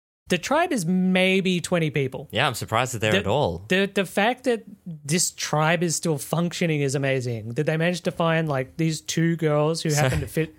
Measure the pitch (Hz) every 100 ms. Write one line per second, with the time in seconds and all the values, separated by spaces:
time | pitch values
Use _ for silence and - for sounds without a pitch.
0 | _ _ - 180 - 302 359 262 165 185
1 | 185 185 185 190 185 175 - 175 156 147
2 | 131 131 139 104 143 117 104 113 127 113
3 | 110 180 98 131 110 85 - 185 196 196
4 | 180 - 214 254 262 226 - - 180 151
5 | 143 170 - - - 151 156 170 170 -
6 | 170 147 - 156 175 - 170 151 139 139
7 | 135 135 123 113 110 123 151 160 170 175
8 | 180 175 165 160 160 135 131 - 160 156
9 | - - 165 165 156 147 151 165 165 147
10 | 135 135 131 165 160